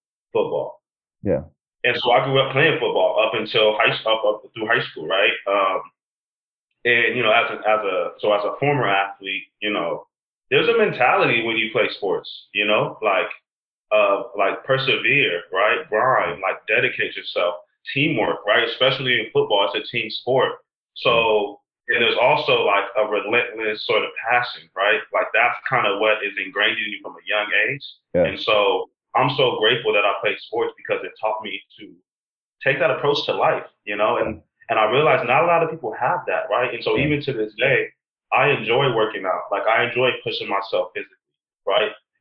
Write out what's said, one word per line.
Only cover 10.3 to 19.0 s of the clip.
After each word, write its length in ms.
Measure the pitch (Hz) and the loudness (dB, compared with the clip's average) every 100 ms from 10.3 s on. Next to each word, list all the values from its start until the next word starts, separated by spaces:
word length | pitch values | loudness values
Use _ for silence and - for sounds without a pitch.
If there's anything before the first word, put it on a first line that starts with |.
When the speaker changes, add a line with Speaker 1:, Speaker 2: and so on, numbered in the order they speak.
| _ _ | _ _
Speaker 1:
there's 180 | 143 233 | 2 4
a 100 | 233 | 2
mentality 640 | 208 135 127 190 156 117 | 2 2 2 4 2 0
when 120 | 113 113 | 0 -2
you 140 | 110 | -2
play 160 | 117 101 | 0 -2
sports, 580 | - 98 82 - - - | -2 -4 -4 -6 -16 -8
you 100 | 101 104 | -2 2
know, 320 | 107 143 - | 2 0 -2
like, 260 | 107 95 87 - _ _ _ _ _ | 0 0 0 -6 _ _ _ _ _
uh, 320 | 107 101 98 - 104 | 2 4 2 -2 -2
like, 280 | 98 92 | 0 -2
persevere, 800 | - 131 131 107 - 139 110 87 - | 0 0 2 0 2 2 2 -2 -4
right? 360 | 92 104 117 - | 0 2 0 -2
Grind, 520 | 107 127 113 87 85 | 0 2 2 0 -2
like, 260 | 95 85 - | -4 -4 -2
dedicate 480 | 113 127 - 98 98 | 0 0 -2 -6 -6
yourself, 380 | 95 101 87 - - _ - | -8 -2 -2 -4 -12 _ -8
teamwork, 500 | 135 160 110 92 82 101 | -2 0 0 -2 -2 0
right? 220 | 117 117 | 2 0
Especially 520 | - 127 135 | 0 0 0